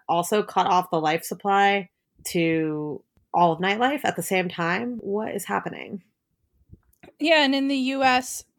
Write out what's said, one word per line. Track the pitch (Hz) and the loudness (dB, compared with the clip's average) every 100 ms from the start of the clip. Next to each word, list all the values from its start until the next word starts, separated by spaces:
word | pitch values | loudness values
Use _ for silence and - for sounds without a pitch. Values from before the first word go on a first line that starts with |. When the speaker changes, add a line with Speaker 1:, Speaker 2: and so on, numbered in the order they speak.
| - | -2
Speaker 1:
also | 170 170 214 | -2 2 0
cut | 208 190 185 | 0 0 2
off | 180 180 | 2 2
the | 165 | -2
life | 156 165 | 0 -2
supply | - 185 202 196 202 202 185 _ _ _ - | -4 -6 0 2 4 2 -4 _ _ _ -6
to | 175 165 160 156 151 151 - _ _ - | 0 2 0 -2 -4 -6 -8 _ _ -4
all | 175 175 | 2 4
of | 160 | 4
nightlife | 190 208 254 294 | 0 2 0 2
at | - - | -2 -2
the | |
same | - 190 180 | -2 -2 -2
time? | - 170 190 240 233 | -2 -2 -2 -4 -8
What | 196 202 220 | -6 -4 -4
is | 196 | -8
happening? | - 196 - - - 185 _ _ _ _ _ _ _ - _ _ - - | -4 -4 -4 -12 -12 -14 _ _ _ _ _ _ _ -20 _ _ -20 -4
Speaker 2:
Yeah, | 302 311 | 4 4
and | 269 | 4
in | 277 277 | 2 0
the | 277 | 0
U | 254 269 | 0 2
S, | 262 254 254 - - | 2 2 -2 -12 -14